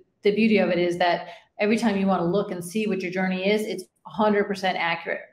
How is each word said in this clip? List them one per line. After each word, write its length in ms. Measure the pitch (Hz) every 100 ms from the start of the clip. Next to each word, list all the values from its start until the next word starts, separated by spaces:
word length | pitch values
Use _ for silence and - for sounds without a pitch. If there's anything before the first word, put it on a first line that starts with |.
| _ _
the 120 | -
beauty 240 | - 220 208
of 100 | 180
it 100 | 175
is 180 | 175 175
that 300 | 175 165 - - _ -
every 200 | 208 226
time 180 | 233 196
you 100 | 196
wanna 180 | 180
look 280 | 170 196 202
and 120 | 180
see 220 | 170 220 208
what 140 | 185
your 100 | 180
journey 380 | 185 185 185 190
is, 140 | 214
it's 220 | 214 185 - _ -
a 40 |
hundred 340 | 175 214 202
percent 320 | 202 190 190 180
accurate 440 | 165 170 - - -